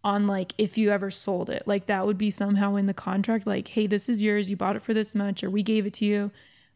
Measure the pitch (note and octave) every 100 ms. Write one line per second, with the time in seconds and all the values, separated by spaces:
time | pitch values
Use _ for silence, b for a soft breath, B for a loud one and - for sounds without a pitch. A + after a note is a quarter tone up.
0 | D#4 D4+ G3+ G3 - - G#3+ - G#3 G3+
1 | G3 - - F3+ F3+ - - G3+ F#3+ G3
2 | G3 F#3+ G#3 F#3+ G3+ G3+ G3+ G3+ G3 F#3+
3 | - F#3+ G3+ A3+ G3+ G3 - - G#3+ G3+
4 | - A3 G#3+ G#3 G3 G3 G3 G#3+ - A3
5 | G#3+ G#3 G3+ G3 - G3+ G#3 A3 G#3 -
6 | G#3 G#3 G3+ b b b b